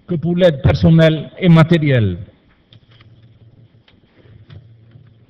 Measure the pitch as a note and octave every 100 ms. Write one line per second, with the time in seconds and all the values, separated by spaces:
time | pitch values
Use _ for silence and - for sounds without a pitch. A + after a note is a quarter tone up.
0 | - E3 E3 F3 F3+ C#3 - - E3+ E3
1 | D#3+ D#3 - - F#3 D#3+ D#3+ E3+ D3+ B2+
2 | G2+ F2 G2+ _ _ _ _ _ _ _
3 | _ _ _ _ _ _ _ _ _ _
4 | _ _ _ - - - - _ _ -
5 | _ _ _